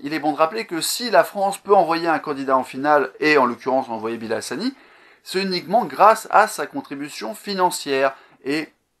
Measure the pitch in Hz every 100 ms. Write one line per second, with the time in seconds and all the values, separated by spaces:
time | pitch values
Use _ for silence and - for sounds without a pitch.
0 | 143 151 151 143 160 220 220 165 147 -
1 | 240 185 156 202 196 - 196 202 160 165
2 | 170 151 151 139 135 135 127 131 147 147
3 | 131 - 151 147 123 117 131 131 120 113
4 | 110 117 110 110 - 131 247 - _ _
5 | _ _ - 185 196 180 143 220 170 135
6 | 202 220 - 190 214 - 147 - - 139
7 | 143 - 208 208 208 190 180 - 143 135
8 | 135 - _ _ 131 156 143 _ _ _